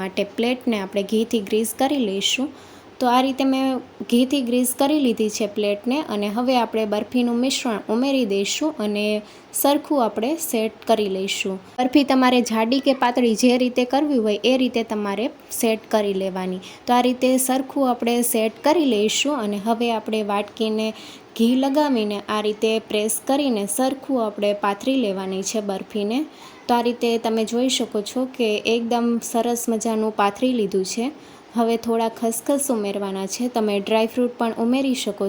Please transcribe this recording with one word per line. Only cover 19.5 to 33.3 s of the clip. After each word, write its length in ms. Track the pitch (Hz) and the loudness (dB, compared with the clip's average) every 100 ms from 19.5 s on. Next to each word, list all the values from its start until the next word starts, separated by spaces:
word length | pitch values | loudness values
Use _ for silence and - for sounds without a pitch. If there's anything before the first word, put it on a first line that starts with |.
| 202 | -2
હવે 260 | 208 226 240 220 | -2 0 0 -2
આપણે 260 | 220 220 208 | -2 -4 -2
વાટકીને 520 | 202 208 - 220 214 220 214 - - - - | -2 -4 -4 -2 -2 -2 -6 -14 -20 -10 2
ઘી 160 | 226 254 | 4 4
લગાવીને 540 | 269 277 294 247 208 202 - 214 | 2 2 2 2 0 -4 -4 -2
આ 40 | 214 | -2
રીતે 200 | 208 220 220 214 | 0 0 0 0
પ્રેસ 280 | 214 214 - - | -2 0 -2 0
કરીને 320 | 277 285 220 202 - | 0 2 0 -2 -2
સરખું 440 | 262 269 - 262 220 | -2 -2 -2 -2 -2
આપણે 280 | 208 208 208 202 | 0 0 0 0
પાથરી 340 | 202 262 269 214 | -2 0 0 0
લેવાની 360 | 190 190 190 196 | -2 -4 -4 -4
છે 160 | 226 202 | -4 -4
બરફીને. 460 | 196 196 214 202 240 311 - - - - | -4 -6 -4 -2 -2 -4 -8 -20 -8 0
તો 120 | 240 | 2
આ 60 | 233 | 2
રીતે 200 | 240 233 226 226 | 0 0 0 0
તમે 240 | 226 220 | 0 0
જોઈ 240 | 233 254 - | 0 0 0
શકો 260 | 226 214 202 | -2 -4 -4
છો 180 | 247 254 - | -4 -4 -2
કે 160 | 226 208 - 233 | 0 0 0 0
એકદમ 360 | 226 240 233 233 - | 0 0 2 0 -2
સરસ 360 | 233 233 233 - | -2 0 -2 -2
મજાનું 440 | 226 226 220 220 214 | -2 0 0 0 2
પાથરી 340 | 202 202 254 247 | 0 2 0 0
લીધું 260 | 202 196 190 | 0 0 -2
છે. 180 | - 247 302 - - - | -4 -4 -6 -16 -20 -8
હવે 220 | 226 226 233 | -2 0 0
થોડા 260 | 233 226 226 226 | 0 0 -2 -2
ખસખસ 480 | 226 226 - 285 269 | -4 -2 0 0 0
ઉમેરવાના 560 | 233 202 202 202 190 190 | -2 -2 -4 -4 -4 -6